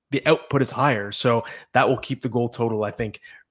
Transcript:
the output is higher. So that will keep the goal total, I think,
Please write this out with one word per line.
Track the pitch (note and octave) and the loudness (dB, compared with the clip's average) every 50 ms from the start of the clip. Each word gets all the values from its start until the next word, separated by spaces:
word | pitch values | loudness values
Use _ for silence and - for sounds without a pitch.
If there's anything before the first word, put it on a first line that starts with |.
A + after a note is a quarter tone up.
| _ - | _ -6
the | C#3+ C3 - | -4 0 2
output | D#3 D#3+ - - - D3 C3+ | 4 2 2 2 0 0 0
is | B2+ - | 0 0
higher. | - B2 C3+ D3 A#2+ G#2 G2+ G2+ | 0 0 2 2 2 0 -2 -4
So | - - - B2 A#2 A2+ - - - - - _ | -2 0 2 2 2 2 0 -4 -12 -18 -8 _
that | - B2+ B2 A2+ | 2 2 4 4
will | C3 | 2
keep | - - - C3+ - | 0 -4 -8 -8 -6
the | - A#2+ | -4 -2
goal | A2+ A#2+ A#2+ A#2 | -2 -2 -2 -2
total, | - - A#2 A2+ A2 G#2+ G#2 | -2 -2 -2 -2 0 -2 -4
I | G2+ | -4
think, | - - A2+ G#2 - - - - - - _ _ | -4 -6 -6 -8 -8 -12 -18 -20 -20 -20 _ _